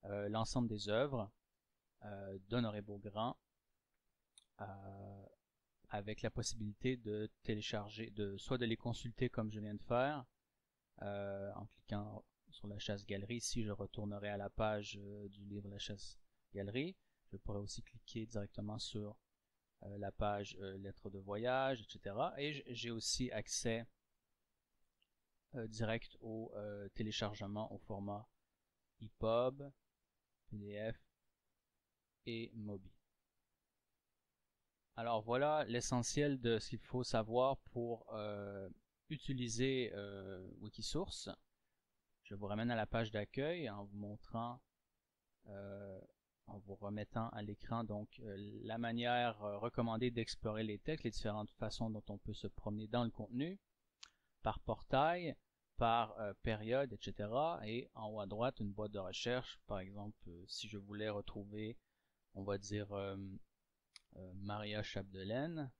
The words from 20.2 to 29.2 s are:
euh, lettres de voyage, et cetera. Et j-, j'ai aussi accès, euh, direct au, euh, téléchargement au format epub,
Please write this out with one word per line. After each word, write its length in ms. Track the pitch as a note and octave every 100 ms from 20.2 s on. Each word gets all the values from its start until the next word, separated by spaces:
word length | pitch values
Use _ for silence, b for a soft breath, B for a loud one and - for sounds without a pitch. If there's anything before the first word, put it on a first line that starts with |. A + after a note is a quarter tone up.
| G#2 G#2 G2+ -
euh, 160 | G2 G2
lettres 320 | G2 - G#2
de 100 | G2
voyage, 640 | F#2+ G2+ A#2+ B2+ C3+ C3
et 40 | G#2+
cetera. 440 | - G2 G2+ E3 C#3
Et 160 | D3
j-, 100 | C#3+ -
j'ai 220 | A#2+ A#2
aussi 400 | A#2 - - B2
accès, 540 | A2 - - A#2+ A2+ A#2 _ _ _ _ _ _ _ _ _ _ _ _ _ _ _ _ B2+
euh, 120 | A2+
direct 500 | A2 A2 A2+ - -
au, 300 | A2+ A2+ A2 G#2
euh, 320 | G#2 G#2 G2+ -
téléchargement 800 | A2 G#2+ G#2+ G2+ G2+ G#2 A2
au 60 | G2+
format 480 | - G2 G2+ G2+ A#2 _ _ _ _ _ _ _
epub, 600 | A2 _